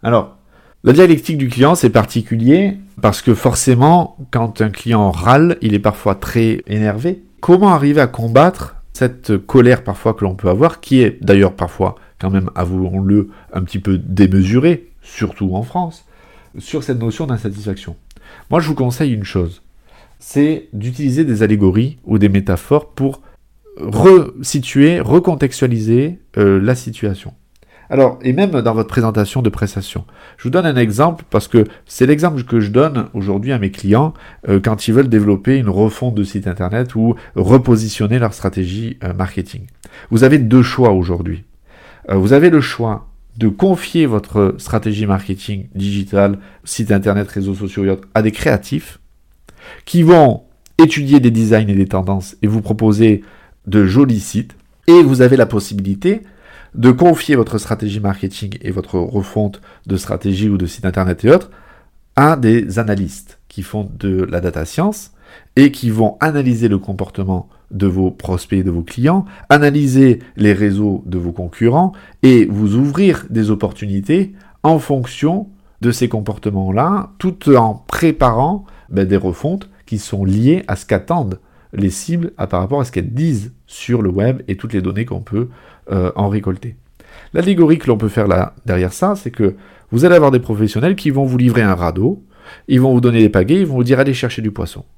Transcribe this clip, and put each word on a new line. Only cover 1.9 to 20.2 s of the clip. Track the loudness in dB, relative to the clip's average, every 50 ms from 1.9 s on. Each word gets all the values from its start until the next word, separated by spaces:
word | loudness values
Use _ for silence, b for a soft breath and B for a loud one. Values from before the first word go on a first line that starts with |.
particulier | 4 2 0 2 -4 -6 -4 -4 -4 0 2 4 4 4 2 0 -4 -6 -14 -20 -12 -2
parce | -2 -2 -2 0
que | 2 0 0
forcément, | 2 2 -2 -2 0 2 2 4 4 4 4 4 4 2 -2 -8 -18 -18 -6
quand | -4 -4 -4 -4 -2 -4
un | -4 -4
client | -4 -6 -4 0 2 2 2 2
râle, | 0 0 2 2 4 4 4 2 0 -2
il | -2 0 0
est | 0
parfois | 0 -2 -4 -2 -4 -4 -4
très | -2 -6 -4 -2 0 0 0 0 -4 -6
énervé. | -6 -4 -2 -2 -2 -2 -2 -4 -6 -6 -6 -12 _ _ _
Comment | 2 4 4 6 6 4
arriver | 4 2 2 2 2 2
à | 2
combattre | 0 -2 -6 -6 2 4 4 4 4 2 -2 -12 -14 -14 -18 -20 -18 -6
cette | -4 -4 -4 -4 -6 -4 -2 -2
colère | -2 -2 2 4 4 6 6 4 2 0
parfois | -8 -10 -4 -4 -4 -4
que | -2 -4
l'on | -6 -6
peut | -4 -2 0
avoir, | 2 2 2 0 0 -4
qui | -6 0 2 2
est | 2 2 0 -4
d'ailleurs | 0 2 4 4 4 2 0
parfois, | -4 -8 -8 -4 -4 -4 -4 -4 b b b b b
quand | -6 -2
même, | -2 -2 -2 -4 -6
avouons-le, | -6 -6 -4 -4 -4 -4 -4 -4 -4 0 2 2 2 0 B B B B B
un | -8 -8
petit | -8 -6 -8 -8
peu | -4 -2 -2 -2
démesurée, | -2 -6 0 2 2 4 4 2 2 2 2 2 2 2 0 0 -4 -18 -20 -20
surtout | -20 -20 -8 -8 -8 -8 -6 -6 -6 -4 -4
en | -4
France, | -6 -6 -6 -8 -8 -8 -10 -16 _ b b b b b b b b b b -20
sur | -16 -10 -8 -8
cette | -6 -4 -6 -4
notion | -4 -4 -4 -6 -6
d'insatisfaction ? | -4 -4 -6 -6 -8 -10 -8 -8 -8 -10 -8 -10 -16 -18 -18 _ -20 -20 b b b b b b b
Moi, | -2 -2
je | -2 -2
vous | -4
conseille | -2 -2 -4 -2 -2 -2 -2
une | -2 -4 -6
chose, | -4 -4 -4 -4 -4 -6 -14 _ -20 _ b b b b b b b b
c'est | b